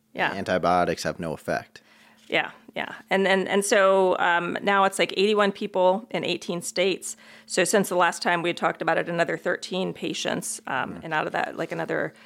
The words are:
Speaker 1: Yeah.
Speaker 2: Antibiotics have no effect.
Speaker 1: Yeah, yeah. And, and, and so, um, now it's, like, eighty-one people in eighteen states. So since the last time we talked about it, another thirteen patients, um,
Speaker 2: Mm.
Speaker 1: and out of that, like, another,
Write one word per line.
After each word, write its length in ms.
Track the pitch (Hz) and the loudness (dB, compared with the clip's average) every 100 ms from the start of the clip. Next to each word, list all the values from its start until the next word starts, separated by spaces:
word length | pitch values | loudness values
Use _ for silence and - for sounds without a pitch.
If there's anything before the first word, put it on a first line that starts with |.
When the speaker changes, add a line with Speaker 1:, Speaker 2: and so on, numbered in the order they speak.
| _ | _
Speaker 1:
Yeah. 180 | - 170 | -4 -4
Speaker 2:
Antibiotics 720 | - - 92 85 90 87 80 | -2 -2 0 4 4 2 0
have 160 | 82 76 | -4 -4
no 120 | 82 | -6
effect. 500 | 76 - 76 - - _ _ _ _ - | -6 -4 -4 -6 -20 _ _ _ _ -4
Speaker 1:
Yeah, 240 | 160 151 - - - | -4 -4 -10 -14 -10
yeah. 180 | - - - | -10 -10 -2
And, 180 | 196 190 | 0 2
and, 220 | 190 185 | 2 2
and 160 | 196 | 0
so, 540 | 196 214 190 190 185 - | 2 4 6 6 4 2
um, 400 | 180 175 175 180 | 2 2 0 -2
now 240 | 202 196 | 2 4
it's, 140 | 196 - | 4 2
like, 160 | 175 - | -2 2
eighty-one 340 | 202 208 202 | 2 4 2
people 560 | 196 202 190 180 190 - | 0 -4 2 4 2 -2
in 160 | 180 - | -6 -4
eighteen 340 | - - 175 | -4 -6 -8
states. 560 | - - 190 - - - - - - | -6 0 0 0 -6 -16 -18 -20 -6
So 180 | - | 0
since 240 | 175 214 190 | 2 4 2
the 80 | 180 | 2
last 240 | 170 - | 2 2
time 220 | 208 175 | 0 0
we 100 | 170 | 0
talked 300 | 160 170 165 | 0 -2 -2
about 160 | 165 165 | 0 0
it, 100 | 165 | 0
another 300 | 170 170 170 | 0 0 -2
thirteen 560 | 180 185 - 185 180 | -4 -4 -4 -4 -4
patients, 680 | 170 170 - - 175 - - - | -6 -6 -4 -4 -4 -6 -10 -6
um, 300 | 131 - - | -4 -4 -8
Speaker 2:
Mm. 40 | |
Speaker 1:
and 100 | 165 | -4
out 120 | 156 170 | -2 -2
of 60 | |
that, 240 | 165 - - | -2 -4 -4
like, 160 | 165 | -8
another, 400 | 165 160 160 156 - | -6 -4 -4 -4 -8